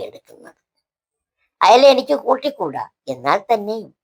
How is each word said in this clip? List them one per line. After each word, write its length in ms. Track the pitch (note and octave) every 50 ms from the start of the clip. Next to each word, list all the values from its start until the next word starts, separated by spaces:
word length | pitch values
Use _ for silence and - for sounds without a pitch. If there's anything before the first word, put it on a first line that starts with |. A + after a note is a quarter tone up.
| -
എടുക്കുന്നത്. 520 | - - - _ _ - - - - - _ _ _ _ _ _ _ _ _ _ _ _ _ _ _ _ _ _ _ _ -
അയില 220 | - F#3 A3+ B3 C#4 C#4 C4
എനിക്ക് 220 | C4+ C4+ - D4 - -
കൂട്ടിക്കൂടാ, 600 | A#3+ C4 C4 - D4 C#4+ - F#3 D3 C3 B2+ A2 - _ _ _ C3+ C3
എന്നാൽ 260 | B2 B2 C#3 E3 G3+ G3+ -
തന്നെയും 400 | A#3 G#3+ G3+ G#3 A3 A3+ G3 - _ _